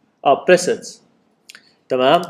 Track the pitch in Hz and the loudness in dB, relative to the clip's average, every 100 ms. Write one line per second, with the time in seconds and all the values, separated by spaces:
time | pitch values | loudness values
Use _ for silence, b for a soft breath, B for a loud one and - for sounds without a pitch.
0 | _ _ 143 - - 175 131 104 - - | _ _ -2 0 2 2 0 -8 -10 -20
1 | _ _ _ _ - b b b _ 131 | _ _ _ _ -20 b b b _ -2
2 | 127 170 | 2 2